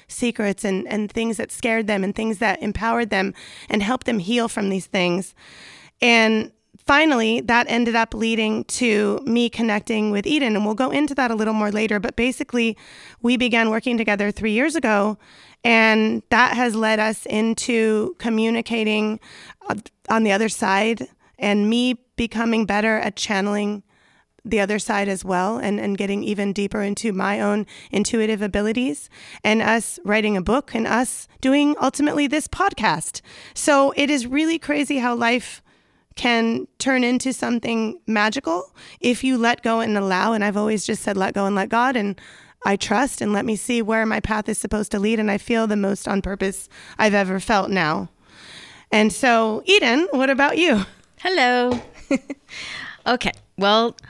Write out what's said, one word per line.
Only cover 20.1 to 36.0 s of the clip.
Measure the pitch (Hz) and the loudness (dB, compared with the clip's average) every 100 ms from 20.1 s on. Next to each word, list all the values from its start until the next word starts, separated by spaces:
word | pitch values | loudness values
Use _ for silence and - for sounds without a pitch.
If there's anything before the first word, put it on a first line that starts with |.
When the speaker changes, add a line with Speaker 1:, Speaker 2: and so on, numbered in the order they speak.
| 220 | 2
Speaker 1:
the | 220 | 2
other | 196 220 | 2 0
side, | - 208 196 220 226 254 _ _ - | -2 0 0 0 -2 -8 _ _ -6
and | 202 208 208 | 0 2 2
me | 233 247 254 _ | 2 0 -2 _
becoming | - 233 220 233 226 202 | -6 -4 -2 0 0 0
better | 202 220 214 | 0 0 0
at | 214 - | -2 -6
channeling | - 202 202 208 202 208 - _ _ _ _ _ | -4 -2 -2 -2 -2 -6 -12 _ _ _ _ _
the | 220 214 | -4 -2
other | 196 208 | 0 -2
side | - 208 202 | -2 -2 -2
as | 190 | -4
well, | 185 180 185 233 | -2 -2 0 -2
and, | 202 202 | -2 -2
and | 214 196 | -2 -4
getting | 202 202 | -2 -4
even | 214 208 202 | -2 -2 -2
deeper | 196 202 214 | -2 -4 -2
into | 202 202 226 | -4 -4 -4
my | 190 196 208 | -2 -2 0
own | 208 208 202 - - | 0 -2 -4 -10 -6
intuitive | - 208 226 214 214 | -2 0 0 0 -2
abilities, | 208 202 214 226 254 294 - - - - | -2 -2 -2 -2 -2 -4 -12 -20 -20 -4
and | 214 220 | 0 2
us | 214 226 - - | 2 0 -2 -6
writing | 196 214 214 202 | -2 0 2 0
a | |
book, | 175 247 - | 0 0 0
and | 226 | -4
us | 226 220 247 - - - | 0 0 0 -4 -12 -4
doing | 262 277 285 294 | 2 4 4 2
ultimately | 262 - 294 294 285 | 0 0 0 0 0
this | 302 - | -2 -4
podcast. | - 392 392 214 160 - - - - - | -2 -2 0 0 0 -4 -10 -14 -20 -16
So | - - 277 277 | -4 2 4 4
it | 277 285 | 2 2
is | 294 240 | 0 0
really | 269 320 330 | 0 0 -2
crazy | - 294 277 277 | -2 -2 0 -2
how | 240 | -2
life | 233 233 240 - - _ _ _ _ | 0 0 0 -4 -14 _ _ _ _